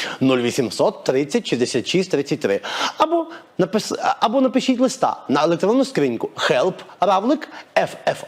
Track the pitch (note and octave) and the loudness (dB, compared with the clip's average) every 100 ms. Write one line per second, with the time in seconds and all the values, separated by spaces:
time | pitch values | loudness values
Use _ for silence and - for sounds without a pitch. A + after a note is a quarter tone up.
0 | - - C3 B2+ A#2+ A2 A2+ - F3 G3+ | -10 -2 2 2 2 0 -2 0 0 0
1 | - C3 D3 A#3+ - B2 A#2+ B2+ G#2+ F3 | 0 0 0 -2 -2 0 0 0 0 0
2 | F#3+ C#3+ C#3 D3+ A2 G2+ - - - - | 0 -2 -2 -2 0 -2 -2 -4 -4 0
3 | D#4+ E4 D#4+ - - - F#3 G#3+ - - | 0 0 -2 -10 -10 -2 -2 0 -4 -4
4 | - - A#3 B3+ C4 C4 B3+ A#3+ B3+ - | -2 0 0 2 2 2 0 2 0 2
5 | B2 - - C#3+ D#3 E3+ F#3+ B3 C4+ - | -2 -2 -2 2 2 2 2 2 2 0
6 | C#3+ A2+ - - - C#3 E3+ F3+ - - | 0 0 -6 -4 0 2 2 -2 -10 -2
7 | F#3 F#3+ A3 D#4 - - - - F3 - | 2 2 2 0 -4 -16 -4 0 0 -2
8 | - D3 | -4 -4